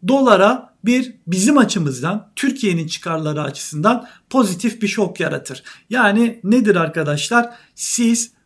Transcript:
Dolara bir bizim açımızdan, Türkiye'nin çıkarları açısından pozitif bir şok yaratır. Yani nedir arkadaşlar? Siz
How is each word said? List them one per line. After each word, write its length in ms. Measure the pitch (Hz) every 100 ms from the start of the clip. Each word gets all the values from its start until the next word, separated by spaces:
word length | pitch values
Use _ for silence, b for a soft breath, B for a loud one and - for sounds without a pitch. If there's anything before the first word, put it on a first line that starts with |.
| 180
Dolara 640 | 269 254 190 202 262 - _
bir 300 | 220 254 254 - -
bizim 320 | 185 220 285
açımızdan, 680 | 226 190 147 123 156 208 - -
Türkiye'nin 500 | 277 - 202 170 160
çıkarları 560 | - 175 160 151 151
açısından 640 | 139 135 - 151 202 240 B B -
pozitif 520 | 262 202 180 233 -
bir 60 | 202
şok 320 | 220 180 -
yaratır. 420 | - - - 131 B B B
Yani 500 | 247 208 214 233 233
nedir 320 | 185 247 208 175
arkadaşlar? 720 | 160 165 147 147 - 233 233 B B
Siz 580 | - - - 233 233 - _